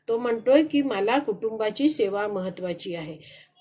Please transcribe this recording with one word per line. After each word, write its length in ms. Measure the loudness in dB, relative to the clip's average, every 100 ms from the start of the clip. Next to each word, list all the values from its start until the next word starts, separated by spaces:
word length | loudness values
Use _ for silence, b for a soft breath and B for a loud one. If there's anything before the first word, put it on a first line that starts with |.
| -4
तो 80 | -2
म्हणतोय 460 | 0 0 6 6
की 180 | 6 0
मला 380 | 0 0 2 2
कुटुंबाची 720 | 0 -4 -4 -2 -2 2 0
सेवा 380 | 2 0 0 -2
महत्त्वाची 680 | -4 -6 -6 -6 -6 -6 -8
आहे. 220 | -8 -12 B B B _